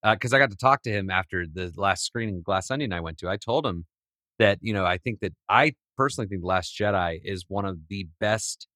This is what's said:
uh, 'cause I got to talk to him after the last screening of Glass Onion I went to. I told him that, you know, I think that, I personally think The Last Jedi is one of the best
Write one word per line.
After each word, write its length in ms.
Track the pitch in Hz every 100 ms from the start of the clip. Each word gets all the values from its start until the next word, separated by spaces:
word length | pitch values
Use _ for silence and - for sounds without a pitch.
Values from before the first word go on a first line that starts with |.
uh, 140 | 107 110
'cause 160 | 123
I 60 | 135
got 120 | 135
to 60 | 98
talk 260 | 131 139
to 80 | 123
him 180 | 104 95
after 360 | 92 92 92 87
the 260 | 80 90 87
last 280 | 98 92
screening 340 | - 120 113 92
of 60 |
Glass 260 | 85 95 -
Onion 220 | 135 139
I 80 | 87
went 180 | 82 80
to. 100 | 90
I 80 | 101
told 300 | - 131 147
him 200 | 87 85 _ _ _ _ _
that, 200 | 107 101
you 100 | 113
know, 120 | 104
I 140 | 92 90
think 220 | - 110
that, 140 | 98 - -
I 260 | 107 151 131 _ -
personally 320 | 135 135 104
think 140 | 95
The 40 | 87
Last 280 | 92 87 -
Jedi 420 | 104 98 87 82
is 220 | - 95 90
one 160 | 98
of 240 | 98 90 80
the 200 | 98 87 80
best 480 | 104 110 - - -